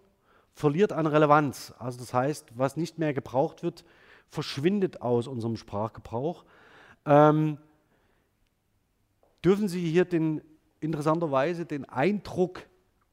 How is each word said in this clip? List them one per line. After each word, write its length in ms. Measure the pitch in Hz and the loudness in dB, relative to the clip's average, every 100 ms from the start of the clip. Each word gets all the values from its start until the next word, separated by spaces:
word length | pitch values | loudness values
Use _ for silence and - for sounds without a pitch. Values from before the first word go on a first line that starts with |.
| - _ _ _ _ | -14 _ _ _ _
verliert 400 | - 147 147 208 | -2 0 2 2
an 140 | 147 156 | 0 2
Relevanz. 680 | 147 151 147 147 - - - | 4 6 6 4 -4 -14 -12
Also 200 | 120 123 | -12 -10
das 140 | 120 | -4
heißt, 440 | 123 135 151 - 113 | -2 -2 -4 -10 -4
was 180 | 135 151 | -2 -2
nicht 220 | 165 - | -8 -4
mehr 160 | 156 | -4
gebraucht 500 | 131 - 127 156 - | -4 -4 -2 -2 -4
wird, 220 | 170 170 - _ - - _ | -10 -10 -16 _ -20 -20 _
verschwindet 720 | - 143 - 156 208 180 - | -10 -8 -4 -2 0 -2 -4
aus 260 | 117 120 120 | -2 -2 -2
unserem 300 | 127 113 113 | -6 -6 -6
Sprachgebrauch. 840 | - 101 110 - - 117 147 175 - - - - - - - | -6 -6 -6 -8 -10 -8 -6 -8 -16 -20 -20 -20 -20 -12 4
Ähm, 520 | 147 151 151 156 147 - _ _ _ _ _ _ _ _ _ _ _ _ _ _ _ _ _ | 6 6 6 0 -4 -12 _ _ _ _ _ _ _ _ _ _ _ _ _ _ _ _ _
dürfen 240 | 165 202 208 | 0 2 0
Sie 220 | 180 170 | -2 0
hier 160 | 165 180 | 2 2
den, 360 | 170 160 151 - _ _ _ | 0 0 -2 -8 _ _ _
interessanterweise 840 | 156 156 151 160 170 135 147 170 165 | -6 -2 0 0 0 0 0 -4 -8
den 200 | 147 - | -10 -8
Eindruck 840 | 127 156 208 - 160 180 - - _ _ _ _ | -2 0 0 -4 -4 -4 -4 -20 _ _ _ _